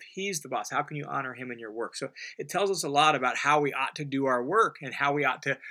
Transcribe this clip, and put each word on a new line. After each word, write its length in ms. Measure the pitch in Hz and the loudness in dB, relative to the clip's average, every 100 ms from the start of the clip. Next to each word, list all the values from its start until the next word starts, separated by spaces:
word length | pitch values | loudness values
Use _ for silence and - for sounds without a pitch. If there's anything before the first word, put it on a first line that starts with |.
| - | -10
he's 260 | - 196 175 | -6 -4 -4
the 80 | - | -4
boss? 220 | 123 104 | -4 -2
How 120 | 135 | -2
can 140 | 147 151 | -4 -6
you 80 | 143 | -6
honor 280 | 139 135 | -6 -6
him 160 | 120 127 | -8 -10
in 80 | 117 | -10
your 140 | 113 | -10
work? 220 | 110 110 | -6 -6
So 140 | - 131 - - - | -6 -10 -10 -12 -10
it 100 | 143 | -4
tells 220 | 175 196 | 0 0
us 120 | 185 | 0
a 60 | 156 | 2
lot 260 | 143 151 | 4 6
about 220 | 143 127 117 | 4 2 2
how 240 | 143 151 | 4 4
we 140 | 143 | 4
ought 220 | 135 139 - | 0 -2 -4
to 100 | 147 | -4
do 180 | 135 | 0
our 180 | 135 123 | 2 2
work 340 | 127 202 196 - | 4 4 4 0
and 140 | 139 | -10
how 180 | 113 143 | 0 2
we 100 | 147 | 2
ought 200 | 135 - | 2 0
to 160 | 139 131 - | -2 -4 -6